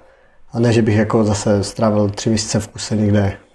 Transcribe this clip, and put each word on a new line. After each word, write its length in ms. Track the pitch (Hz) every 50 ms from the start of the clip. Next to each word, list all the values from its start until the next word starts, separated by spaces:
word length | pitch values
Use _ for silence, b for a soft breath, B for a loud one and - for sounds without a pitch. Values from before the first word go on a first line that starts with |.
| b b b b b b b b b b -
A 60 | 117
ne, 140 | 117 120 110
že 80 | 117
bych 140 | 113 107 104
jako 280 | 107 107 101 - 117 110
zase 400 | 104 107 104 - 113 104 101 95
strávil 460 | - - - 113 110 104 104 104 104
tři 200 | 101 - - 117
měsíce 300 | 113 104 - - - 113
v 80 | 104 -
kuse 280 | - - - - 113
někde 420 | 104 107 104 101 104 101 98 90 - - _ _